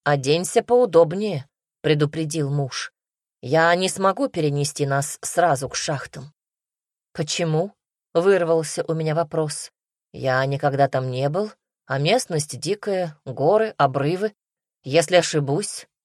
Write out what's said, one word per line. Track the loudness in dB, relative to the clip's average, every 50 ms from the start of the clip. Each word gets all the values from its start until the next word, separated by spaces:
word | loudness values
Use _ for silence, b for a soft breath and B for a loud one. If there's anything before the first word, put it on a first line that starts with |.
| -2
«Оденься | 0 0 0 2 2 0 0 0 0 0 0 2
поудобнее», | 4 4 4 4 6 6 6 6 6 2 -2 -4 -4 -4 -6 -8 _ _ _ _ _ _ _
предупредил | 0 0 2 2 2 0 -2 -4 -6 -4 -4 -4 -2 -2
муж. | -2 -2 -2 -4 -6 -8 -10 -12 _ _ _ _ _ _ _ _ _ _
«Я | -4 0 2 4 4 4 4
не | 2 0 -2
смогу | -2 0 0 0 0 0 -2
перенести | -4 -2 -2 0 0 0 0 -2 -2 -4 -4 -2
нас | 0 0 -2 -2 -4 -8 -10
сразу | -12 -6 0 2 2 2 2 0 -2 -6
к | -6
шахтам». | -6 -6 -4 -6 -6 -8 -12 -16 -16 -18 -18 -20 _ _ _ _ _ _ _ _ _ _ _ _ _ _ _ -8
«Почему?» | -6 -6 -4 -4 -2 0 0 0 0 0 -2 -6 _ _ _ _ _ _ _ -2
вырвался | 2 4 4 4 4 4 2 2 2 0 -2 -4 -4 -4
у | -2 -2
меня | -2 -2 0 0
вопрос. | 0 -2 -2 -2 -2 -2 -2 -4 -8 -12 -16 _ _ _ _ _ _ _ _
«Я | -10 -4 -2 0 2 2 2
никогда | 0 0 0 0 0 2 2 2
там | 2 2 0 -4 -4
не | -4 -2 -2 -2
был, | -2 -2 -4 -6 -8 _ _ _ _ _ _
а | -6 -4 -2
местность | 2 2 2 0 0 -2 -4 -4 -4 -6 -10 -8
дикая, | -6 -6 -6 -4 -4 -4 -2 -2 -4 -6 -8 _ -14
горы, | -10 -6 0 2 2 4 4 2 0 0
обрывы. | 0 0 2 2 0 -2 -2 -2 -2 -4 -6 -8 _ _ _ _ _ _ _ _ _ -6
Если | 0 0 0 2 4 4
ошибусь, | 2 2 2 0 -2 0 0 -2 -2 -4 -6 -10 -14 -18 _ _ _ _